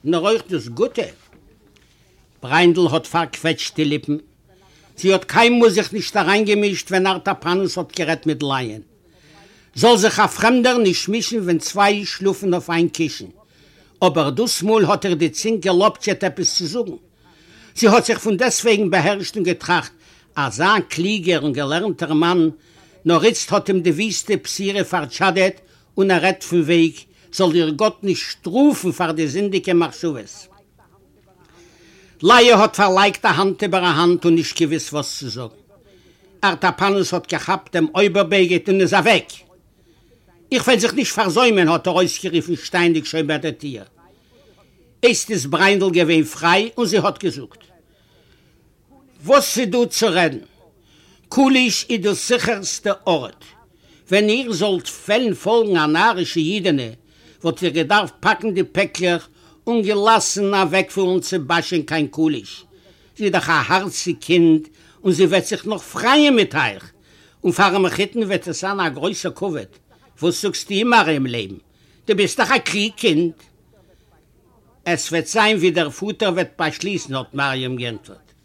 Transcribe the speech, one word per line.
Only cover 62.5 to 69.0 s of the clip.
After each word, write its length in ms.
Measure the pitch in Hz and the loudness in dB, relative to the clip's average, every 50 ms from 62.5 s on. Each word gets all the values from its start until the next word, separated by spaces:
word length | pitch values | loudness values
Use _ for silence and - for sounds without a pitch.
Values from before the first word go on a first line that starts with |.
| - - - _ _ _ _ _ _ _ _ _ _ - | -20 -20 -20 _ _ _ _ _ _ _ _ _ _ -4
זי 60 | 214 | -4
איז 80 | 196 | 0
דאך 180 | 170 180 - 165 | 0 0 0 2
א 120 | 170 151 123 113 | 0 0 2 2
הארציק 500 | 165 190 190 190 - - - 180 170 - | 0 0 0 -4 -8 -8 -6 -6 -6 -6
קינד 480 | - - 170 165 170 165 160 156 156 - _ _ _ _ _ _ - | -2 2 4 4 6 6 4 4 2 -6 _ _ _ _ _ _ -2
און 100 | 190 180 | -2 2
זי 120 | 147 185 | 2 2
וועט 200 | 170 180 190 - | 2 2 0 -2
זיך 220 | - 214 - - 185 | -2 -8 -8 -6 -8
נאך 140 | 214 180 | -8 -8
פרייען 540 | - - - - - 233 269 302 294 294 269 | -8 -12 -10 -4 0 2 4 4 6 4 4
מיט 200 | 226 190 170 - | 4 2 0 0
אייך. 360 | 151 139 117 101 95 - - _ _ _ _ _ _ _ _ _ _ - | -2 -2 -2 -4 -8 -16 -20 _ _ _ _ _ _ _ _ _ _ -4
און 80 | 185 | -2
פאר 220 | 170 - 196 190 180 | 2 2 2 2 4
אים 120 | 196 185 | 2 0
היטן 380 | 175 - - 202 196 - 240 220 | 0 0 -2 -4 -4 -4 -6 -4
וועט 240 | 190 202 170 - 175 | -2 -4 -4 -4 -6
עס 140 | 160 - | -10 -8
זיין 180 | - 190 202 196 | -6 -6 -4 -2
א 100 | 185 160 | -4 -4
גרויסער 420 | 135 139 | -4 -4